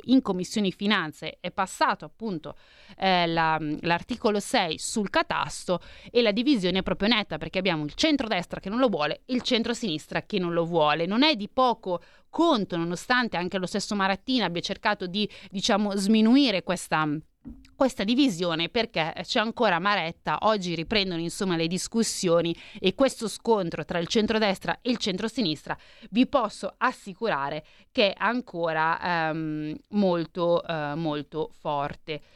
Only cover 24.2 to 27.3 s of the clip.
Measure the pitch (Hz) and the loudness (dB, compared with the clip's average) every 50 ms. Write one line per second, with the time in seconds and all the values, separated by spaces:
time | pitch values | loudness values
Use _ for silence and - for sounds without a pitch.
24.2 | 214 214 220 220 220 202 185 - - 180 - - _ 240 247 - - 214 185 180 | 2 2 2 2 2 2 0 -2 -4 -6 -6 -4 _ -4 -2 -2 -2 -4 -4 -4
25.2 | 220 220 - - 220 160 156 - - - 151 - - - - - - - 190 233 | -4 -6 -2 -2 -2 -2 -2 -4 -6 -10 -10 -10 -10 -20 -20 -20 -18 -2 2 2
26.2 | 254 262 - 269 226 202 - - - 185 - _ 226 254 254 - - 202 185 - | 2 4 4 0 0 0 -4 -8 -10 -10 -4 _ -2 -2 -2 -4 -14 -16 -10 -4
27.2 | 233 214 | -2 -2